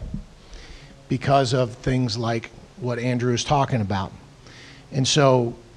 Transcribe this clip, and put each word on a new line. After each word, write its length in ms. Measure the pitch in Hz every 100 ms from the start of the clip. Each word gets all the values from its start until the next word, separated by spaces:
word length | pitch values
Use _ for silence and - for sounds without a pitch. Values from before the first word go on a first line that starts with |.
| - - - - - - - - - - -
because 420 | 135 139 139 127
of 220 | 131 120
things 420 | - 135 127 123 113
like 340 | 117 117 - - - -
what 180 | 123 120
Andrew 360 | 127 123 123
is 100 | 117
talking 380 | - 147 135 123
about. 280 | 98 98 92 - - - - - - - -
And 140 | 139 127
so 480 | 156 135 127 117 - -